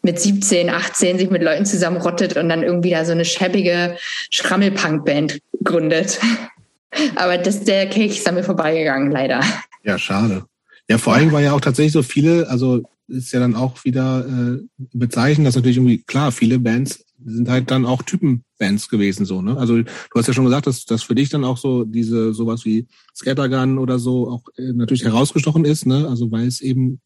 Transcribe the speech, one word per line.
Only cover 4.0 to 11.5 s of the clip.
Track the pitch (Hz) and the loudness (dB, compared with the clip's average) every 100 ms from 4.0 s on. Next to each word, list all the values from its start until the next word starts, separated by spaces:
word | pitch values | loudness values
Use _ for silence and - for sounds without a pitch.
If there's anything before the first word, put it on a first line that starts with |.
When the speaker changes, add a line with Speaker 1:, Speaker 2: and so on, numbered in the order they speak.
| - - - | -10 -10 -6
Speaker 1:
Schrammelpunk-Band | - - 190 196 196 165 156 147 147 151 147 _ - | -4 0 2 2 0 -2 0 0 0 -2 -6 _ -6
gründet. | - 165 156 160 190 - 226 226 - - _ _ _ 302 302 - | 0 0 2 0 0 -2 0 -2 -6 -18 _ _ _ -2 -2 0
Aber | 180 180 | 0 0
das, | 180 202 - | -2 -2 0
der | 196 190 | 0 0
Kelch | 208 208 208 | 0 0 0
ist | 180 | -2
an | 180 | -2
mir | |
vorbeigegangen, | 190 170 156 160 156 135 143 | -2 -2 0 0 0 0 0
leider. | 143 131 127 170 202 - - | 0 0 0 -2 -4 -12 -10
Speaker 2:
Ja, | 107 90 | -4 -4
schade. | - 98 113 92 - _ _ - _ | -2 0 0 -2 -8 _ _ -20 _
Ja, | 110 | 0
vor | - | 4
Speaker 1:
Ja. | 113 | 4
Speaker 2:
allem, | 160 | 4
weil | 151 | 4
ja | 143 | 2